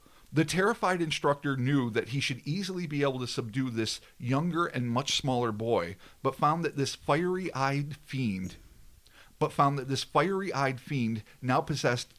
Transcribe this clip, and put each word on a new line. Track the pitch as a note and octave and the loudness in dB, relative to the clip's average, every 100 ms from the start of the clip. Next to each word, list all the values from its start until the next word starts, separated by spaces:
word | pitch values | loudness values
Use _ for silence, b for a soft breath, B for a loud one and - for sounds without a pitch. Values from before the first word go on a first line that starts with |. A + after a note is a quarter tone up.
| b b b | b b b
The | C#3 D#3 | 0 0
terrified | F3 G3 A#3 F#3+ F3+ | 2 2 2 2 2
instructor | D#3+ - D3+ C#3+ C#3+ C3 | 0 0 0 0 0 0
knew | B2+ C#3+ A#2+ | 2 4 2
that | A2 G#2+ | 0 -2
he | C3+ | -2
should | - B2+ C#3+ | -2 -4 -4
easily | F3 F#3 F#3 E3+ | -4 -4 -4 -4
be | D3 | 0
able | C#3+ B2+ | 0 0
to | B2 | -4
subdue | - A#2 A#2+ C3 | -4 -4 -2 -2
this | A2+ A2 - b b | 0 -2 -4 b b
younger | B2 C3+ F3 E3 E3+ | -2 0 0 0 0
and | C3+ B2 | 0 0
much | A#2+ C#3+ - | 0 0 0
smaller | C3 B2 A#2+ | 0 0 0
boy, | G#2+ A2+ G#2 E2+ G2 B B | 0 0 2 0 -6 B B
but | C3+ - | -4 2
found | D3 E3 | 2 2
that | E3 C#3 | -2 -2
this | C3+ | -2
fiery-eyed | - - D3 F3+ F#3 F#3 C3 C3+ C#3 D3 D3 | -2 0 2 2 -2 -4 -2 0 0 -2 -8
fiend, | - C3 A#2+ F#2+ F#2 - - - - - - b b b | -8 -2 -2 -2 -4 -10 -20 -20 -20 -20 -20 b b b
but | D3+ | -2
found | - C#3+ C#3+ | 4 4 2
that | C3 | -2
this | C3 | -4
fiery-eyed | - - G#3 G3 G3 C3 C3+ B2+ | 0 2 2 2 -2 0 0 0
fiend | - C#3+ A2+ A2+ - b | -2 0 0 -2 -8 b
now | B2+ C3+ | 0 0
possessed | - D3+ C#3 B2 - | 2 0 2 2 -2